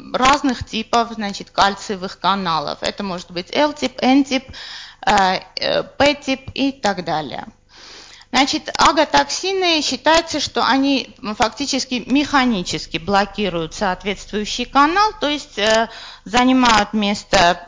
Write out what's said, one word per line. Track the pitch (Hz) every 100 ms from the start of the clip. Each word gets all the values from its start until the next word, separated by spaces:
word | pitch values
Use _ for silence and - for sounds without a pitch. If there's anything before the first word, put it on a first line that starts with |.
| -
разных | - 254 285 277 240 -
типов, | 226 220 233 220
значит, | 220 202 196 -
кальциевых | - 196 202 - 190 190 -
каналов. | 175 196 180 160 147 -
Это | 156 -
может | 202 180 -
быть | 175 180 -
L-тип, | 294 294 254 -
N-тип, | 247 269 277 262 - - - - - - -
э, | 202 190 190 - -
э, | 147 -
P-тип | - - 285 285 - 262 -
и | - 269
так | - 208 180 165
далее. | 156 147 - 214 - _ - - - - - -
Значит, | 247 277 302 - -
агатоксины | 269 294 294 285 285 - 370 381 359 320
считается, | - 254 302 330 330 302
что | - - -
они, | 269 277 269 - -
м, | 202
фактически | 214 220 - 277 262 - 240 -
механически | 277 277 285 254 202 175 - - 160
блокируют | 165 202 202 - 196 170 160
соответствующий | - 202 180 202 190 - 202 208 - 247
канал, | 269 294 370 427 427
то | 285
есть, | 294 - -
э, | 208 220 226 - - - -
занимают | 233 254 262 240 214 208
место, | 220 202 208 - 196 175 180